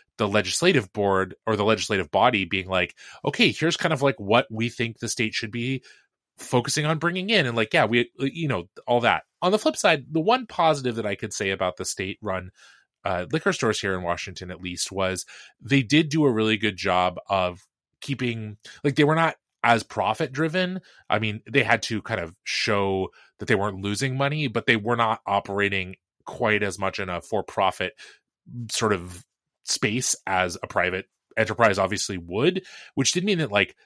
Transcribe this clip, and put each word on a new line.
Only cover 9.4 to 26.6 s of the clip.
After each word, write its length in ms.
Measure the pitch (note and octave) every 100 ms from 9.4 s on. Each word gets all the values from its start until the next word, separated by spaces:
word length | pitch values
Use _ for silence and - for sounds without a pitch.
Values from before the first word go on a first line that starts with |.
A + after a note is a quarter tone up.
On 80 | F3+
the 80 | G#3
flip 160 | D#4 D#4
side, 300 | G3 D#3 C3+
the 100 | D#3
one 240 | E3 B3+ A#3+
positive 500 | - E3 D3 B2+ A2+
that 80 | G#2
I 100 | G2+
could 180 | G#2+
say 160 | - G2
about 280 | F#2+ F#2 -
the 60 | F#2
state-run, 640 | - G2 - G#2+ F#2 F2+ - - _ _ _
uh, 220 | G2 F2+ F2+
liquor 200 | D#3+ G3+
stores 300 | F3 A#2 G#2
here 140 | G2+ F#2
in 80 |
Washington, 480 | F2 F2 - F2+ F2+
at 100 | F2
least, 300 | F2+ F2 -
was 340 | F#2+ F#2 F#2 - - - _
they 220 | A2+ C#3
did 280 | A2 D3 D#3+
do 140 | D#3 C#3+
a 60 |
really 260 | A2 A2 A2
good 200 | G#2+ F#2
job 400 | G2 F2+ F2+ F2 -
of 380 | G2 F2+ F2 _ _ _ _
keeping, 560 | - C3+ B2 A2+ G#2+ G2+ - -
like, 120 | D3 C#3
they 80 |
were 120 | D3 D#3
not 200 | E3 - _ _
as 200 | A#2+ A#2
profit 480 | - - G2 A2 D3
driven. 500 | C3 D#3+ F3+ F#3 F#3 - - -
I 80 | G#2+
mean, 220 | A2 G#2 -
they 120 | C3
had 180 | G#2+ A2+
to 180 | - A2
kind 180 | - G#2+
of 140 | E2+ -
show 680 | - - - G2+ G2 F#2+ F#2 - - _
that 80 | G#2
they 80 | G#2
weren't 260 | G#2 F#2+
losing 340 | G2+ G2+ C3+ C3
money, 320 | C#3 D3+ C#3+
but 200 | A2+ A#2+
they 80 | A2+
were 180 | G#2 A#2+
not 260 | A2+ A2 -
operating 680 | G2+ G2 G2+ G2+ G2 F#2 F#2 _ _ -
quite 360 | - A#2 G#2